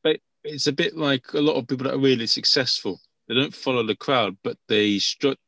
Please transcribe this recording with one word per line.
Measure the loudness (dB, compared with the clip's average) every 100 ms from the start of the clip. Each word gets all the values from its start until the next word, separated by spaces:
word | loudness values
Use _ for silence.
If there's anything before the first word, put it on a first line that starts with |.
but | -2 -2 _ _
it's | -12 -4 -2
a |
bit | 0 -2 -2
like | 0 0 -2
a | 0
lot | 2 2
of | -2
people | -4 -2
that | 2
are | 4
really | 4 0
successful. | -2 2 2 0 -2 -4 -8 _ _ -4
They |
don't | -2 -2 -4
follow | -2 0
the | 0 -2
crowd, | 0 0 0 -4
but | -8 -10 -2
they | 2 2 2
stru-, | -2 0 -2 -2